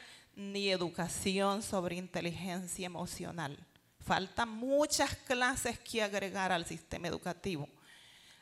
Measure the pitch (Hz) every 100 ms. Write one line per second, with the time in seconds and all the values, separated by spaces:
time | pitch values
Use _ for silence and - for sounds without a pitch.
0 | - - - - 202 202 202 185 175 170
1 | 170 - 202 190 196 202 226 202 175 170
2 | 185 180 170 165 185 180 180 - 180 170
3 | 175 - 165 175 147 139 - - _ -
4 | - 170 185 - 233 220 254 277 302 -
5 | 277 - - 247 247 262 240 226 - 233
6 | 208 196 196 190 185 180 170 165 - -
7 | 175 - 190 170 202 160 143 - - -
8 | - - - -